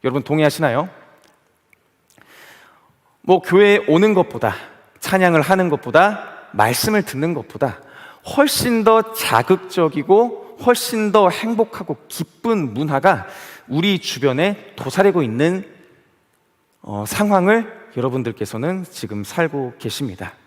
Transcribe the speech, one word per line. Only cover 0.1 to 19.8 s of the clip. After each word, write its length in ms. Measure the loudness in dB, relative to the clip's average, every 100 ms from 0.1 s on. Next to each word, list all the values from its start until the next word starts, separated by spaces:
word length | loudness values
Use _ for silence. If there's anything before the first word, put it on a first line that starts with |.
| -4
동의하시나요? 680 | -4 2 2 2 -2 -2 -4 -10 _ _ _ _ _ _ _ _ _ _ _ _ _ -20 -20 -20 _ _ _ _ _ _
뭐, 180 | 0 0
교회에 460 | 4 4 6 4 4
오는 260 | 4 4
것보다, 420 | 2 0 -2 -4 -4 -14 -20 _ _
찬양을 420 | -4 2 4 4
하는 280 | 2 2 2
것보다, 800 | -2 2 4 4 2 -12 -20 -16
말씀을 520 | 0 0 2 0 0
듣는 300 | -2 -4 -4
것보다 460 | -6 -10 -6 -6 -6 -18 -20 -20 -20 -8 0
훨씬 480 | 2 2 0 2
더 300 | 4 4 2
자극적이고 1400 | -6 0 0 2 0 0 -2 0 -2 2 2 2 -4 -16 -4 0
훨씬 480 | 0 0 -2 2
더 160 | 4 4
행복하고 680 | 0 -4 -2 -4 -4 -10 -12 _
기쁜 640 | -12 -12 _ -4 -2 -2
문화가 520 | -4 -2 2 2 2 -4 -18 -20 -20 -6
우리 300 | -2 0 0
주변에 760 | -4 -2 -2 0 -2 -2 -12 -12
도사리고 480 | -8 2 2 4
있는, 420 | -2 0 0 -2 -8 -20 _ _ _ _ _ _ _ _ _ _
어, 240 | -12 -8 -6
상황을 680 | -2 2 4 4 2 0 -12 -14 -4
여러분들께서는 880 | -4 -2 -6 -6 -8 -6 -6 -6 -10
지금 320 | -12 -10 -10
살고 520 | -8 -4 -2 -2 -8
계십니다. 540 | -8